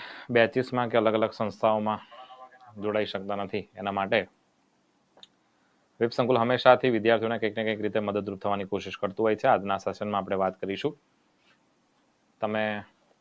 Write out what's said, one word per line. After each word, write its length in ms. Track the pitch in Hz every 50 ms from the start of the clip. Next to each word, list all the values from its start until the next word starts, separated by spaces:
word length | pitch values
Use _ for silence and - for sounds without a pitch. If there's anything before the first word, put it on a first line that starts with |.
| - - - - - -
બેચીસમાં 580 | 123 117 113 107 - 127 123 - - 123 123 117
કે 80 | 120
અલગ 180 | 117 107 110 107
અલગ 160 | 110 110 107
સંસ્થાઓમાં 680 | - - 117 104 98 - - 110 110 107 107 107 107 104 - - - - - - - - - - - - - - 104 104 98
જોડાઈ 220 | 107 104 107 104
શકતા 320 | 98 - 98 95 98 101
નથી, 320 | 101 101 95 - 104 92 - -
એના 160 | 98 98 101 98
માટે 360 | 101 98 98 117 110 90 - _ _ _ _ _ _ _ _ _ _ _ _ _ _ _ _ _ - - - _ _ _ _ _ _ _ _ _ _ _ _ _ -
વેબ 100 | 117 117
સંકુલ 280 | - - 123 117 127 120
હંમેશાથી 520 | 117 120 127 120 - 131 127 123 - 131
વિદ્યાર્થીઓને 480 | 120 110 104 113 117 110 110 113 117 107
કંઈક 180 | 113 107 104
ને 80 | 113 110
કંઈક 160 | 107 110 104
રીતે 200 | 104 107 98 110
મદદરૂપ 400 | 104 101 101 101 98 104 98 95
થવાની 240 | - 101 101 101 98
કોશિશ 320 | 95 101 95 92 95 -
કરતું 280 | - - 98 95 - 113
હોય 120 | 110 107
છે. 100 | 107 -
આજના 320 | 135 117 95 95 98 98 95
સેશનમાં 400 | - 95 92 - 107 104 104 98
આપણે 180 | 95 95 98
વાત 240 | 95 95 95 92 -
કરીશું 380 | - 95 98 92 - 147 160 - _ _ _ _ _ _ _ _ _ _ _ _ _ _ _ _ _ _ _ _ _ _ _ _ _ _ _ -
તમે 440 | - 107 107 107 107 107 104 104 101 - _ _ _ _ _ _